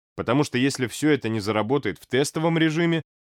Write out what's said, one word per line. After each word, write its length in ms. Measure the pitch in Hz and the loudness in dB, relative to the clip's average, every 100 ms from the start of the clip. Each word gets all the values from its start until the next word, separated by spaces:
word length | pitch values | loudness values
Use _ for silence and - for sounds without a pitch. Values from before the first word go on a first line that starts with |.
| _ - | _ -6
Потому 280 | 92 135 | 0 0
что 140 | 143 127 | 0 0
если 300 | 135 127 120 | 0 0 -6
всё 220 | - 151 | -2 0
это 180 | 139 113 | 2 0
не 120 | 113 | -2
заработает 600 | 98 107 107 143 110 - | 0 0 0 -2 -2 -6
в 80 | - | -2
тестовом 500 | 123 143 160 165 165 | -2 0 0 0 2
режиме, 440 | 160 156 170 165 - _ | 2 2 0 0 -4 _